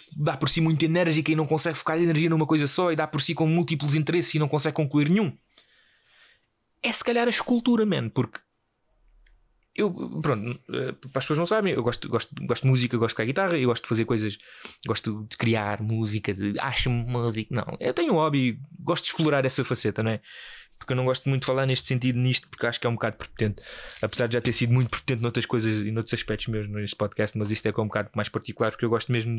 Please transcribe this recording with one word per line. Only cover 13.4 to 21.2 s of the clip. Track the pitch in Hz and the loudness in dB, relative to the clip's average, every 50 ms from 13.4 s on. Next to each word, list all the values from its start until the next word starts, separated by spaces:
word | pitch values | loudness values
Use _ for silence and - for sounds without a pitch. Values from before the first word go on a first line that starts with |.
| 196 190 170 156 | 0 0 2 2
eu | 127 123 | 2 2
gosto | 117 - - | 2 0 -2
de | - | -2
fazer | 120 110 113 | 0 0 2
coisas, | - 120 110 107 107 101 - - - - - - - - - - | 2 0 0 0 -2 -4 -6 -14 -20 -20 -18 -18 -18 -18 -10 -6
gosto | - 107 - - 113 107 107 107 107 | -4 -4 -2 -2 -4 -6 -6 -8 -12
de | - - | -8 -2
criar | - 117 113 110 104 101 104 101 | 0 2 2 2 2 0 -2 -2
música, | 110 107 113 113 113 104 104 107 - - 101 | -2 -2 0 0 0 -2 -2 -4 -2 -2 -4
de, | 98 101 101 101 - | -2 -2 -4 -2 -2
acho-me | - 135 123 - - 131 123 120 117 | -2 -2 -2 0 0 0 0 0 -2
músico, | 120 123 120 120 120 110 110 110 - - | -2 -2 -2 0 0 -2 -2 -4 -4 -4
não, | 120 - - - - | -4 -4 -4 -6 -4
eu | - 240 - | -4 -2 0
tenho | - 349 320 220 | 0 2 2 4
um | 160 | 4
hobby, | 156 156 143 139 127 123 110 117 139 - - - | 4 4 2 2 2 2 0 -2 -8 -16 -16 -10
gosto | - 139 170 160 - | -2 -2 -2 0 0
de | - | -4
explorar | - - - 156 143 139 131 | -2 0 2 2 4 4 2
essa | 131 - - 127 | 2 0 0 0
faceta, | - 127 - - 107 101 - 110 | 0 0 0 0 -2 0 0 0
não | 113 | -2
é? | 113 104 - - - - - - - - - _ _ - | -2 -4 -6 -12 -20 -20 -18 -18 -18 -20 -20 _ _ -14
Porque | - - | -6 -4
eu | 131 127 | -2 0
não | 127 | 2
gosto | 127 127 - | 0 0 0